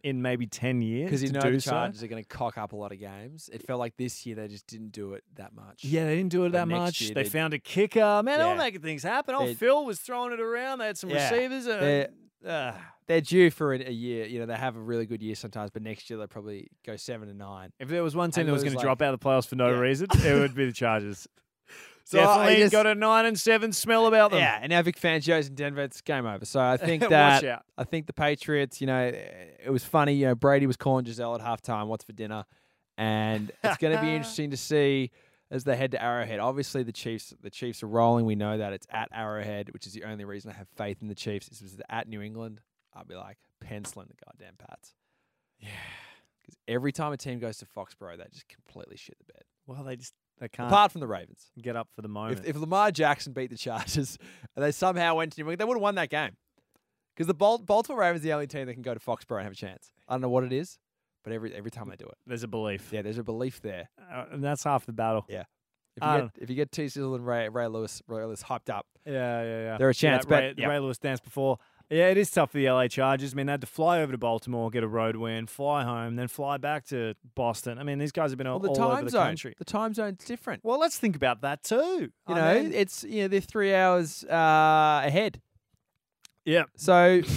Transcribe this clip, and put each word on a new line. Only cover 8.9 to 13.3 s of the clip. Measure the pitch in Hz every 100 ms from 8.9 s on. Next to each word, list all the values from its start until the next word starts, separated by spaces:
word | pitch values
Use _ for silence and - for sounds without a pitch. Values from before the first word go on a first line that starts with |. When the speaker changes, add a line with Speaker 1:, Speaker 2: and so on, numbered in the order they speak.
| 151
Speaker 1:
happen. | 147 240 294
Old | 262 277
Speaker 2:
They |
Speaker 1:
Phil | 113 220 285
was | 285 190
throwing | - 247 247
it | 233
around. | 226 233 254 269
They | 220
had | 196
some | 190
Speaker 2:
Yeah. | 143 139
Speaker 1:
receivers. | 233 254 262 240
Uh, | 214
Speaker 2:
They're | 143 143 139 - _ _ 185
Speaker 1:
uh. | 160 127 110 - _ _
Speaker 2:
they're | 165
due | 151